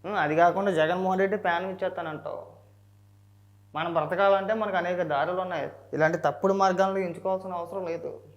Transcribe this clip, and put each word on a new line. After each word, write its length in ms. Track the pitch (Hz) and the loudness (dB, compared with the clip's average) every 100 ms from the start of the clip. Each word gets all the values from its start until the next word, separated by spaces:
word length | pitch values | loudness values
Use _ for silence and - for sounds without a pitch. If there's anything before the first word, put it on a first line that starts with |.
ఉం, 100 | 170 | -4
అది 220 | 208 151 156 | -2 2 6
కాకుండా 340 | 175 175 202 | 4 4 0
జగన్మోహన్ 500 | 165 156 180 190 185 | 2 2 2 0 2
రెడ్డి 160 | 196 208 | 0 0
ప్యాన్ 300 | 190 170 190 | 0 -2 -4
ఇచ్చేస్తానంటావు. 760 | 185 185 180 165 151 - - - - - - _ _ - - - - - - - | -4 -6 -4 -8 -8 -10 -12 -14 -20 -20 -20 _ _ -20 -20 -20 -20 -20 -20 -10
మనం 200 | 147 170 | -6 0
బ్రతకాలంటే 600 | 165 151 180 196 196 190 | 0 0 4 6 6 2
మనకు 220 | 220 214 190 | -2 0 0
అనేక 260 | 175 180 | 0 -2
దారులు 380 | 165 143 160 180 | 0 0 0 -2
ఉన్నాయి. 300 | 185 170 131 - - | -4 -4 -6 -10 -8
ఇలాంటి 240 | - 156 170 | 0 2 2
తప్పుడు 340 | 156 - 190 | -2 0 0
మార్గాలను 460 | 196 190 185 190 196 | 4 2 4 0 0
ఎంచుకోవాల్సిన 540 | 185 165 190 190 190 | -4 -4 -4 -4 -4
అవసరం 340 | 175 170 196 175 | -8 -8 -8 -6
లేదు. 260 | 165 151 151 147 | -6 -8 -12 -18